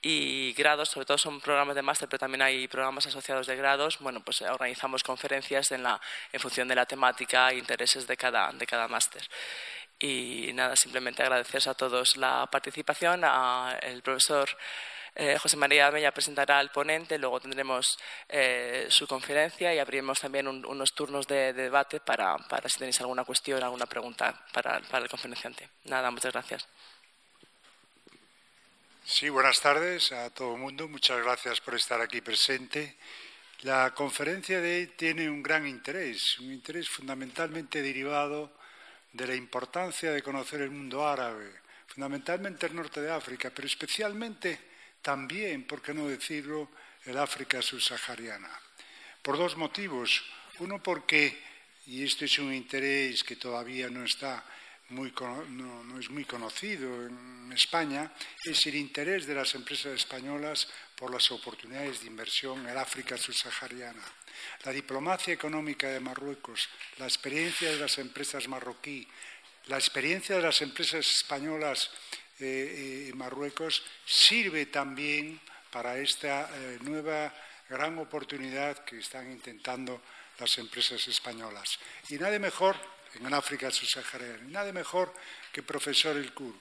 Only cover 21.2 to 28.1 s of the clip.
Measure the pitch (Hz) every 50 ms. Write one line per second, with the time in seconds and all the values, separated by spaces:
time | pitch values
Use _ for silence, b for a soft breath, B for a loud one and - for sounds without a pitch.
21.2 | 135 - 143 139 135 131 127 127 131 127 131 139 135 - - 151 - - 135 120
22.2 | 104 92 76 73 - - 139 131 - 131 - - 131 127 123 - 127 123 127 127
23.2 | 127 127 127 - - 143 135 131 127 123 127 123 123 - - 120 110 123 120 -
24.2 | 120 - - - - - - - 120 120 117 - - - - 127 120 123 - 120
25.2 | - 123 120 - - 120 123 - - - _ _ _ - 135 131 131 123 120 117
26.2 | - 131 123 120 127 - 120 - - - _ B B B B B B B _ _
27.2 | _ _ _ _ - _ _ _ _ - - _ _ _ _ _ _ -